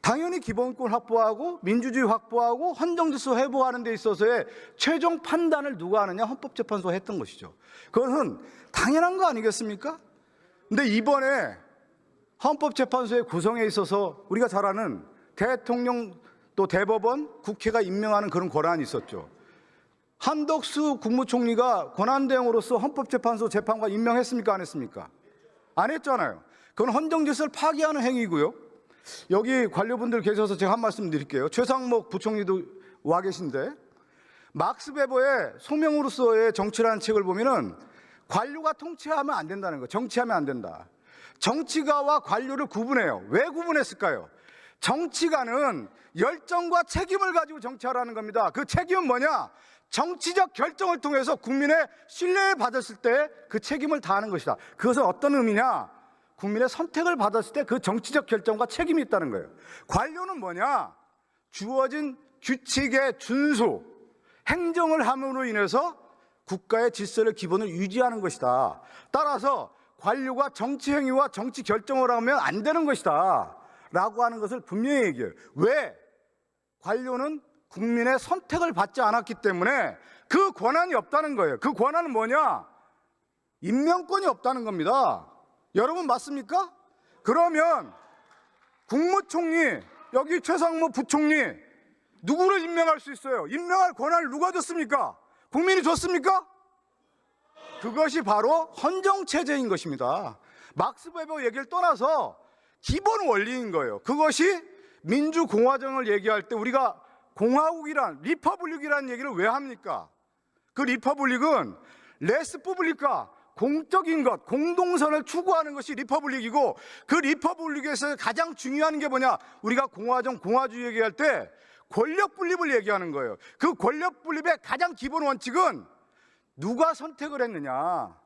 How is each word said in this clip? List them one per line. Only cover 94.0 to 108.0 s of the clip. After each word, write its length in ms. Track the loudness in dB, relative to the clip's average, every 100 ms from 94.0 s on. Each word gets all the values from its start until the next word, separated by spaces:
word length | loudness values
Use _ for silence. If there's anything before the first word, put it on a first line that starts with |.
| 0 2 0
누가 220 | 0 0
줬습니까? 640 | 0 -4 -6 0 0 0 -8 _ _ _
국민이 300 | 0 4 4
줬습니까? 640 | 4 0 0 0 2 2 0 _ _ _ _ _ _ _ _ _ _ -20 -20 -12
그것이 400 | -6 0 0 0
바로 440 | 2 2 4 2 0
헌정체제인 1000 | -2 -2 0 2 2 0 -2 0 -2 0
것입니다. 720 | -2 -4 -4 -2 -2 -4 -12 _ -20 -16 -2
막스 360 | -2 -2 -14
베버 320 | -12 -8 -4
얘기를 220 | -4 -4 -4
떠나서 720 | 0 2 2 2 0 -2 -8 _ _ _ _
기본 460 | -4 0 2 2 2
원리인 440 | 2 0 -4 -2
거예요. 260 | -2 -2 -4
그것이 580 | -4 2 2 4 2 2 -6 -20 -20 _
민주공화정을 1040 | -2 0 2 0 0 4 4 2 -2 -4 0
얘기할 360 | 0 2 0
때 100 | -2 -4
우리가 460 | 0 2 2 -2 _ _ _
공화국이란, 840 | -2 2 4 2 -2 -4 -2